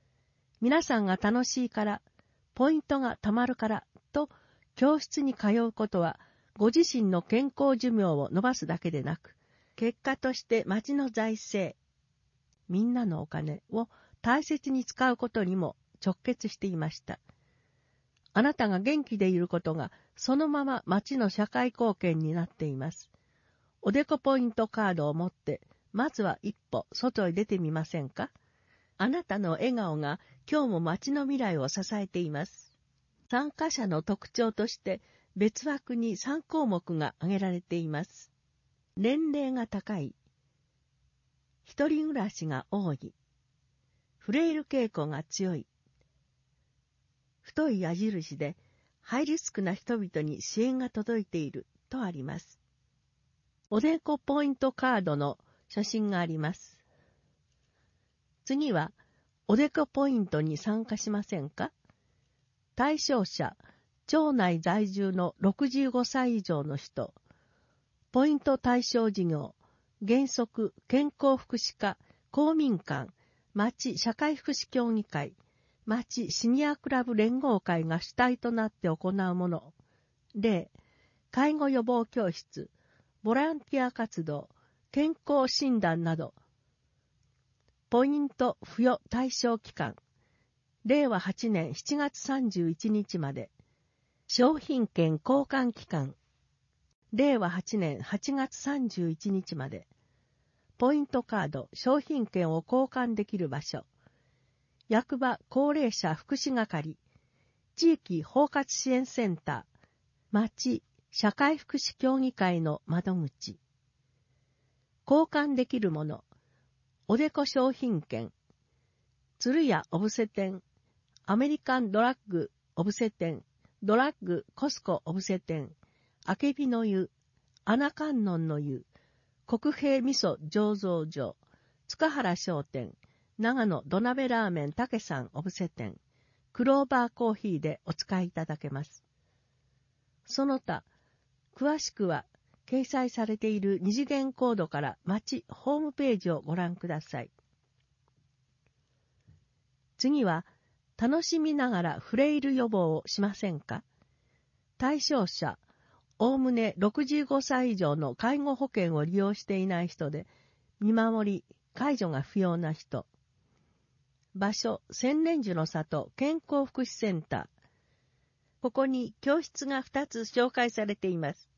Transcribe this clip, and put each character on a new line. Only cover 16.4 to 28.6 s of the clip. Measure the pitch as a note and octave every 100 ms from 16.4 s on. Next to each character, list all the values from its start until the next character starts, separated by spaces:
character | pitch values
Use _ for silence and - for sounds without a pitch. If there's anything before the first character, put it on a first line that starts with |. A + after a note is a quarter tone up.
| A3
し | -
て | G3
い | E3+
ま | D#3
し | -
た。 | - - _ _ _ _ _ _ _ _ _ _ _
あ | G3
な | C4+
た | - A3
が | F#3
元 | G#3+ D4+
気 | C4+ G#3
で | F#3+
い | F3+
る | F3
こ | F3
と | E3
が、 | D#3+ B2+ - _ -
そ | - C4+
の | D#4
ま | D4 C#4
ま | B3+ -
町 | F#3+ - C4+
の | G#3
社 | - G#3
会 | - B3
貢 | - A#3 F#3+
献 | F3+ D#3+
に | D#3
な | E3+ F3
っ |
て | - D#3
い | C3+
ま | C#3+
す。 | - - _ _ _ _ _ _ _
お | -
で | B3 D4
こ | D4+
ポ | C4+ C4+
イ | A#3+
ン |
ト | A3 A3
カ | - G#3
ー | E3+
ド | D3
を |
持 | D#3 F3
っ |
て、 | - - - _ _ _
ま | G3+ D4
ず | -
は | G3 -
一 | G#3 - -
歩 | A2+ -
外 | - B3 A#3 F#3
へ |
出 | F3 G#3+
て | F#3+
み | D#3+
ま | D#3+ D#3+
せ | E3+
ん | C3+
か？ | - C#4 _ _ _